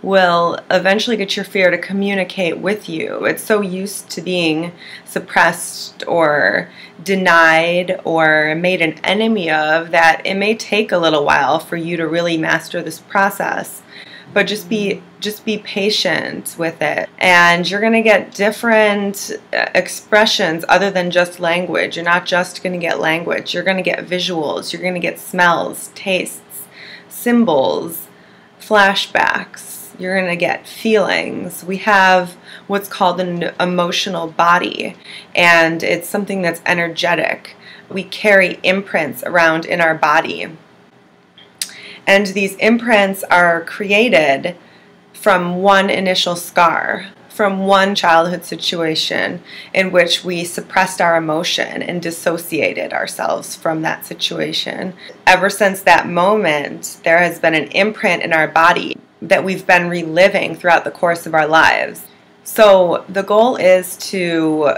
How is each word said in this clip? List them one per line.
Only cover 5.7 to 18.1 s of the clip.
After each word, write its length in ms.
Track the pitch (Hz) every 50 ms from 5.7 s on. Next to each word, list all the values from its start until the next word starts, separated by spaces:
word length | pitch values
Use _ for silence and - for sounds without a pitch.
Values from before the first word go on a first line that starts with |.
| - - - - - - -
or 640 | - - 170 160 151 147 143 120 95 - - 170 - - - - - - - 165
denied 960 | 180 196 190 185 185 170 170 165 160 160 160 165 170 175 180 180 175 139 - -
or 520 | - 160 160 160 156 156 156 151 156 156
made 260 | 165 175 180 185 175
an 180 | 165 160 156 - -
enemy 460 | - 190 208 220 226 226 208 170 160
of 420 | 156 156 156 156 156 165 165 165
that 300 | 170 170 165 165 160 - -
it 100 | - 190
may 200 | 196 202 208 226
take 360 | 220 - - - 208 226 214
a 60 | 196
little 260 | 175 165 160 156 151 143
while 360 | 151 151 147 139 127 147 165
for 180 | 160 - -
you 200 | 170 165 170 175
to 100 | 165 165
really 280 | 156 160 170 170 175 165
master 460 | 160 160 165 160 160 - - - 175
this 180 | 165 160 160 -
process. 840 | - - - 202 196 202 196 - 170 165 - - - - - - - - - - - - - - - - -
But 140 | 202 196
just 200 | - 202 208 -
be, 340 | - 233 214 202 196 - - - - - -
just 260 | - 208 214 - -
be 140 | 220 214 208
patient 960 | - - - 208 190 220 214 - - 185 160 - - - - - - - -
with 240 | - 170 165 160 -
it. 260 | 160 147 - - - - _ -
And 500 | - 185 180 175 175 170 170 175 180 175
you're 120 | 185 202
gonna 200 | 214 226 226 226
get 320 | 220 220